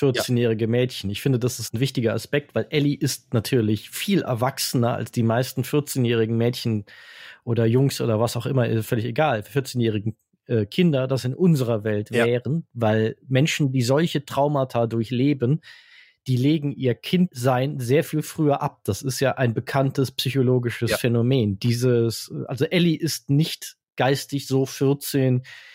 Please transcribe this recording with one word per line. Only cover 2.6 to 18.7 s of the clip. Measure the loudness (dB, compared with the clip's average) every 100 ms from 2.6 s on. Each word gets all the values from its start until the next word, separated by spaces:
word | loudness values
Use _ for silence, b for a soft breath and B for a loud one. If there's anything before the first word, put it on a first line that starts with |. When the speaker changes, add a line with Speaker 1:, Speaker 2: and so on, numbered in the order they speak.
| -2
Speaker 2:
Ellie | 0 0 0
ist | -2 -4 -4
natürlich | -2 0 0 2 0 -4
viel | -10 -2 0
erwachsener, | 0 -2 -2 -2 -4 0 0 -2
als | -4
die | -2
meisten | 0 2 0 -4 -2
vierzehnjährigen | -2 -2 0 2 2 2 2
Mädchen | 0 0 -2 -4 -6 B B B B B -4
oder | 0 4
Jungs | 4 2 0
oder | 0 2
was | 0 -2
auch | -2
immer, | 0 0
ist | 0 -2
völlig | -2 -2
egal, | 0 0 0
vierzehnjährigen, | -2 -4 -4 -2 0 0 -4 -8 _ _ -4
äh, | -2 0
Kinder, | 2 2 2 0
das | -2 -2
in | 0
unserer | 2 4 2 0 0
Welt | -2 0
Speaker 1:
Ja. | 0 2
Speaker 2:
wären, | 0 -2 -6 -6
weil | -2 2 2 0 -4 -2
Menschen, | 0 2 0 0
die | 0
solche | 2 2 2 -2 -4
Traumata | -2 0 0 -2 -2 -2
durchleben, | -2 -2 0 0 2 0 0 B B B B B B -2
die | 0
legen | 2 2 -2
ihr | -2 -2 -2
Kindsein | -2 0 0 0 0 2 0 -4
sehr | 2 2
viel | 2 -4
früher | -4 0 2 2
ab. | -2